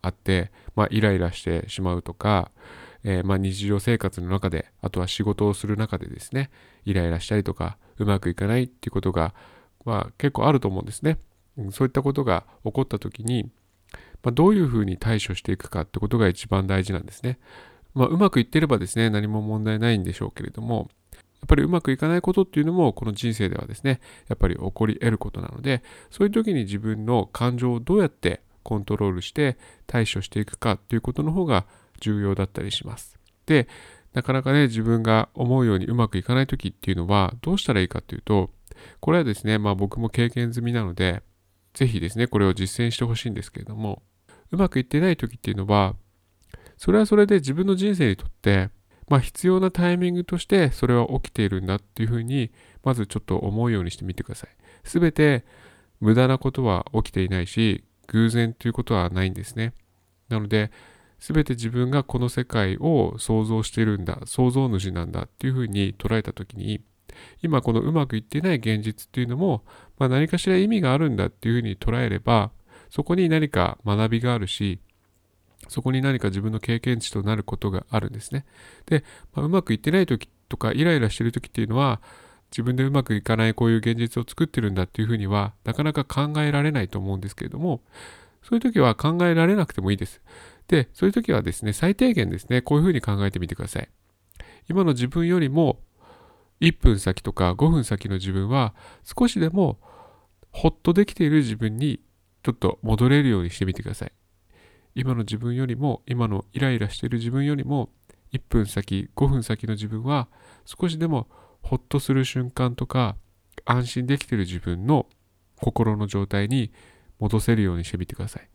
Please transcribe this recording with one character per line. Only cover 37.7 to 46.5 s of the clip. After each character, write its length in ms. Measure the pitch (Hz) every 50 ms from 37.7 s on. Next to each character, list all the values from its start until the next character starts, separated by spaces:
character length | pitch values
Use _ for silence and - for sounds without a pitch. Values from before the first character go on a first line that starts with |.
| 120
ら 80 | 101
い 40 | 92
い 20 | -
か 120 | - -
っ 20 | -
て 120 | - -
い 40 | -
う 20 |
と、 300 | - - 104 98 90 - - _ _ - - - - - - -
こ 120 | - 156
れ 80 | 160 175
は 40 | 156
で 100 | 120 101
す 120 | - - 104
ね、 100 | 110 107
ま 140 | 104 104
あ、 40 | 101
僕 240 | 95 101 98 - 120
も 100 | 113 113
経 200 | - - 117 120
験 240 | - 123 120 117 117
済 80 | 120
み 120 | 117 120 120
な 100 | 120 107
の 100 | 90 85
で、 300 | - 95 92 87 101 - _ _ _ _ _ _ _ _ _ -
ぜ 140 | - 139 123
ひ 120 | 110 92
で 100 | 82 85
す 80 | - 110
ね、 100 | 120 120
こ 120 | - 107
れ 60 | 101
を 80 | 95 92
実 320 | 95 95 95 - - 120
践 60 | 117
し 60 | 117 -
て 80 | 123
ほ 100 | 117 117
し 100 | 113 -
い 60 | 120
ん 20 | 101
で 80 | 101
す 100 | - -
け 80 | - -
れ 60 | -
ど 100 | - 107
も、 280 | 110 107 104 - - - _ _ _ _ _ - - _ _
う 60 | - 175
ま 120 | 196 175
く 100 | - 135
い 40 | 127
っ 20 |
て 140 | - - 147
な 100 | 170 190
い 80 | 170 -
時 180 | - 113 -
っ 20 | -
て 100 | - 113
い 40 | 104
う 40 | 98
の 80 | 95
は、 300 | 101 104 101 98 95 90 - - _ _ _ _ _ _ _ _ _